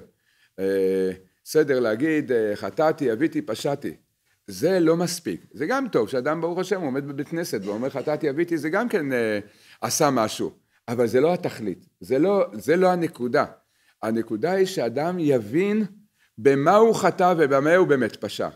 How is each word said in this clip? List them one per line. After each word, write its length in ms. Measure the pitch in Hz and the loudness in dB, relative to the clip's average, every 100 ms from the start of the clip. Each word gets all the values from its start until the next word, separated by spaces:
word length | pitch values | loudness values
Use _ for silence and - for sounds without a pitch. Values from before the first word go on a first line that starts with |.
| - _ _ _ _ - | -8 _ _ _ _ -4
אה, 520 | 98 98 95 95 92 92 - _ | -2 2 2 2 0 -4 -14 _
סדר 360 | - 156 147 127 | -2 0 2 2
להגיד, 520 | 113 113 156 151 123 | 0 0 0 0 0
אה, 200 | 120 107 | 0 0
"חטאתי, 560 | 101 98 - 156 156 135 | -2 -6 0 0 0 -2
עוויתי, 320 | 113 156 151 | 0 -2 -2
פשעתי." 520 | - 113 147 139 98 73 _ _ _ _ - | -6 -6 -4 -4 -8 -12 _ _ _ _ -18
זה 340 | 95 170 185 | -4 0 2
לא 160 | 160 165 | 2 2
מספיק. 500 | 175 - - 85 - | -2 -4 -6 -8 -12
זה 140 | 101 156 | -8 -4
גם 220 | 262 254 | -2 0
טוב 200 | 156 107 | 0 0
שאדם, 320 | 131 131 165 | -2 -2 -2
ברוך 180 | 165 175 | -4 -4
השם, 220 | 180 196 | -4 -4
עומד 280 | 151 262 143 | -2 -4 -6
בבית 200 | 139 143 | -8 -6
כנסת 320 | 165 170 117 | -6 -6 -6
ואומר, 260 | 98 104 135 | -4 -4 -4
"חטאתי, 380 | 135 127 151 151 | -4 -4 -2 -2
עוויתי", 300 | 139 170 165 | -2 -2 -2
זה 100 | 151 | -2
גם 200 | 185 240 | -2 -2
כן, 240 | 202 143 | -2 -2
אה, 260 | 123 110 104 101 _ _ - | -2 0 -2 -6 _ _ -10
עשה 300 | 117 - 151 | -6 2 2
משהו. 400 | 127 107 - 87 - _ _ - | 2 0 -2 -8 -8 _ _ -6
אבל 180 | 120 120 | 0 2
זה 140 | 123 | 4
לא 140 | 156 | 2
התכלית. 520 | 180 160 - 104 87 _ _ | 0 -4 -6 -8 -8 _ _
זה 180 | 87 131 | -2 0
לא, 280 | 180 202 - | 2 2 -2
זה 240 | 107 - 175 | -4 -2 2
לא 160 | 185 | 2
הנקודה. 520 | 180 160 - 120 139 120 - _ _ _ _ | 2 -4 -4 -2 0 -2 -8 _ _ _ _
הנקודה 500 | 113 113 113 110 156 | -2 -2 -2 -4 0
היא 140 | 190 190 | 0 0
שאדם 520 | 180 117 117 160 180 | 0 -4 -2 -4 -2
יבין 680 | 151 131 104 147 202 214 202 - _ _ _ - | 2 0 0 0 0 0 -4 -8 _ _ _ 0
במה 380 | 127 139 151 208 | 2 4 4 6
הוא 180 | 226 | 6
חטא 400 | 208 175 - 180 170 | 4 2 4 2 4
ובמה 380 | 143 139 151 175 | 4 4 4 4
הוא 100 | 170 | 4
באמת 300 | 139 110 - | 4 2 -4
פשע. 320 | 104 - 87 | -8 -6 -8